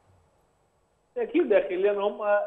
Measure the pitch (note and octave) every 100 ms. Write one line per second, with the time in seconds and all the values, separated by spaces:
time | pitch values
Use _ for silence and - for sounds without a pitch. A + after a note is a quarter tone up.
0 | _ _ _ _ _ _ _ _ _ _
1 | _ B3 A3 C#4+ C#4 F#3+ - F3+ G3 G3+
2 | G3+ G#3 G#3+ G#3